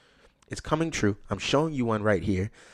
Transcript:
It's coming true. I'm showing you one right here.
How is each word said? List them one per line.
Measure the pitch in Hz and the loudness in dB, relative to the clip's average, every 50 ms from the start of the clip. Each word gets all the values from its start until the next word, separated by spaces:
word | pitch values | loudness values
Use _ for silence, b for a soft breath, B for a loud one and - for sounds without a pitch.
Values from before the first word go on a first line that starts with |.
| b b b b b b b b _ - | b b b b b b b b _ -12
It's | - - | -12 -10
coming | - - 156 156 165 165 | -4 -2 0 0 0 0
true. | - - - 104 98 - - - | -2 0 0 0 0 0 -4 -8
I'm | 104 95 | -6 -6
showing | - - - 139 156 160 151 | -2 0 2 2 2 2 0
you | 135 120 | -2 0
one | 113 110 107 101 | 0 0 0 2
right | 107 104 87 85 | 2 2 2 2
here. | 104 98 92 98 110 B B B B | 0 0 0 0 -2 B B B B